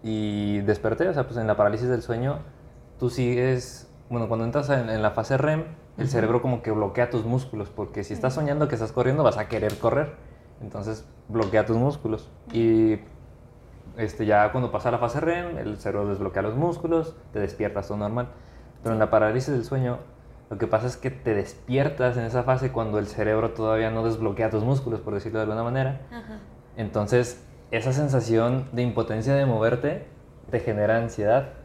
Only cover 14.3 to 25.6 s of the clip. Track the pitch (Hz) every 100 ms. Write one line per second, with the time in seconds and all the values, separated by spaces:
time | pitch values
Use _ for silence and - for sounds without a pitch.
14.3 | 104 107 127 120 107 123 117 120 139 156
15.3 | 175 175 165 - 104 104 101 101 98 98
16.3 | 95 104 120 170 165 165 165 160 - -
17.3 | 107 101 - 104 101 95 104 104 117 123
18.3 | - - - - - 117 110 107 110 107
19.3 | 117 131 135 113 135 123 123 - - -
20.3 | - - 101 110 107 123 - 131 - 120
21.3 | 104 - - - 131 139 - 127 120 113
22.3 | 123 120 131 127 120 110 104 101 - 107
23.3 | 110 110 113 110 110 110 113 113 110 110
24.3 | 98 110 110 117 135 131 110 - 101 110
25.3 | 110 107 110